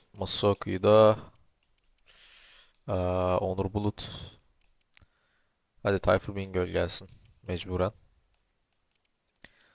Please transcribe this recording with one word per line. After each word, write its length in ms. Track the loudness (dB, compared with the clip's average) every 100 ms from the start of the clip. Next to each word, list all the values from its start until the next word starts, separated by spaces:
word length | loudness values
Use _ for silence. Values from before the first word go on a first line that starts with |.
| _ -10
Masuaku'yu 640 | -6 0 0 0 -2 0
da, 360 | 6 8 8 4 -4 -20 _ _ _ _ _ _ _ -20 -20 -20 -20 -20 -20 _ -6
aa, 520 | -4 -2 0 0 0
Onur 340 | 0 -2 -4
Bulut. 380 | -2 -4 -4 -12 -14 -16 -20 _ _ _ _ _ -20 -20 _ _ _ _ _ _ _
Hadi 160 | -2 0
Tayfur 380 | 2 2 0 -10
Bingöl 320 | -6 -4 -2
gelsin. 400 | -2 -2 -4 -10 -20 -20 _
Mecburen. 500 | -8 -8 -6 -2 -2 -4 _ _ _ _ _ _ _ _ _ _ _ _ _ -20 -20 _ _